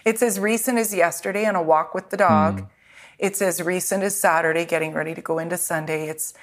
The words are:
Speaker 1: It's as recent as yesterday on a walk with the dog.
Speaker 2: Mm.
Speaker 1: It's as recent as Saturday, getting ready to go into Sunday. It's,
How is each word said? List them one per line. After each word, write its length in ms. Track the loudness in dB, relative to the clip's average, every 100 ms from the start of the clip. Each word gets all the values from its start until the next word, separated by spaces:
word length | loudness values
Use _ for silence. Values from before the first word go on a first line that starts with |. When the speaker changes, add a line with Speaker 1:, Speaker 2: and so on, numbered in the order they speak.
Speaker 1:
It's 180 | -2 2
as 180 | 0 2
recent 380 | 0 0 0 0
as 140 | 0
yesterday 520 | 2 2 0 -4 -2 0
on 80 |
a 80 | 0
walk 320 | 4 2 2
with 160 | -6 -6
the 60 | 2
dog. 460 | 4 6 4 0
Speaker 2:
Mm. 60 | -8 _ _ -20 -20 -4
Speaker 1:
It's 220 | -4 0
as 220 | -2 0
recent 400 | -2 -2 -2 -2
as 160 | -2 2
Saturday, 460 | 2 4 2 0
getting 280 | 0 -2 -2
ready 220 | -4 -6
to 60 | -6
go 160 | -4 -4
into 180 | -4 -6
Sunday. 520 | -4 -4 -4 -4 -6
It's, 260 | -8 -10 -12